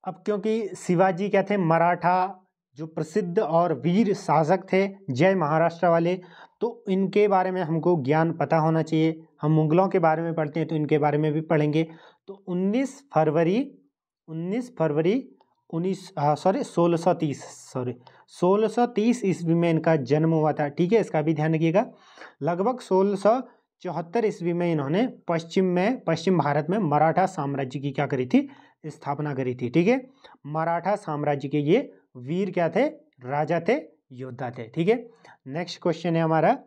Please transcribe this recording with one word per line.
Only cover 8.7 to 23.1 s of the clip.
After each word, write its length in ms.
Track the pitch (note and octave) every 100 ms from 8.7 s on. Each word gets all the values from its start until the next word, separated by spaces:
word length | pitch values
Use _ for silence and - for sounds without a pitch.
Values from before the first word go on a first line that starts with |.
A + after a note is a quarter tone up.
| D#3+
चाहिए। 380 | D#3 D#3+ D#3+ D#3+ - _
हम 120 | D3+
मुगलों 360 | D#3 D#3 E3+ F#3+
के 100 | F#3
बारे 240 | E3 D#3+
में 120 | E3
पढ़ते 260 | D#3+ D3+ E3
हैं 80 | D#3
तो 80 | D#3+
इनके 220 | D3+ D3+
बारे 200 | D3 D3
में 140 | D#3
भी 80 | D3+
पढ़ेंगे। 460 | D#3+ D#3+ D3+ D3+ D#3+ - - _ -
तो 180 | G3 -
उन्नीस 540 | F3+ F#3+ A3+ C4+ - _
फरवरी, 460 | D#3 D#3 D#3 E3 G#3+ C#4+ - _ _ _ _ -
उन्नीस 480 | D#3+ F3 A3 B3 -
फरवरी 580 | D#3+ D3 E3+ B3 - _ _ _ _
उन्नीस, 420 | E3 F#3 F3 - -
हाँ, 160 | C#3+ D3
सॉरी, 260 | F#3 B3
सोलह 340 | - - E3+ E3
सौ 160 | F3+
तीस, 280 | E3+ D#3 B2+ - - -
सॉरी, 220 | C3 B2 A#2+ - _ _
सोलह 400 | - F3 G3+ A3
सौ 160 | G#3+ A#3+
तीस 340 | A3 A3+ A#3+
ईस्वी 300 | F#3+ E3+ E3+
में 140 | E3+ E3+
इनका 260 | D#3+ E3 D#3+
जन्म 340 | A#2+ D3 D#3+
हुआ 220 | D#3+ D3+
था, 160 | D3 D3
ठीक 240 | C#3+ F3
है, 80 | A3+
इसका 200 | F3+ D#3
भी 120 | D3+
ध्यान 200 | D3+ D#3
रखिएगा। 300 | D#3+ E3 F3+ B3+ - - - - _
लगभग 360 | C#3+ F3 G3+ B3
सोलह 360 | - F#3+ G3